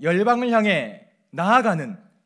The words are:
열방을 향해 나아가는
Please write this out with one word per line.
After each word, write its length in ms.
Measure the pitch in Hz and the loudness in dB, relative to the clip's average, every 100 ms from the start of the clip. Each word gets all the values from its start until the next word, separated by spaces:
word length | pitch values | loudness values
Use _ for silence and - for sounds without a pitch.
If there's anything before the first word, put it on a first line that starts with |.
열방을 480 | 151 180 214 240 247 | -2 0 2 0 0
향해 580 | 233 214 165 113 - - _ _ | 0 2 0 -2 -10 -20 _ _
나아가는 680 | 139 185 247 226 170 127 95 - _ | -4 2 2 2 -2 -4 -12 -20 _